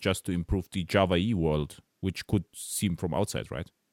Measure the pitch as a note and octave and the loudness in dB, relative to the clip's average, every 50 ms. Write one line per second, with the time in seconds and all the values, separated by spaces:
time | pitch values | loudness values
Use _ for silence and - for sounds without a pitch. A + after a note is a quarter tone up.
0 | - G2+ F#2 - - - F#2 F2 E2+ - - G2 F2+ - - G2 F2 D#2+ - G2+ | 0 0 0 0 -2 -2 -2 -2 0 0 0 0 -2 -2 -4 -6 -2 2 4 4
1 | G2 F2+ F#2 F2 F2+ A2+ A#2+ F#2 E2+ D#2+ D#2 D2+ D2 C#2+ - - - _ _ _ | 4 6 4 2 2 2 2 2 2 2 2 0 0 -4 -8 -14 -20 _ _ _
2 | - F#2+ F2 - - - - G#2 E2+ - - - - - - - - G2+ E2+ D#2 | -4 -4 -4 -4 -2 0 0 0 0 -2 -8 -14 -12 -8 -4 0 0 0 0 0
3 | - F2 D2+ C#2 G2+ - - C2+ A1 - - B1 E2 - _ _ _ _ | -2 -2 0 0 0 0 -2 -4 -6 -6 -6 -8 -8 -10 _ _ _ _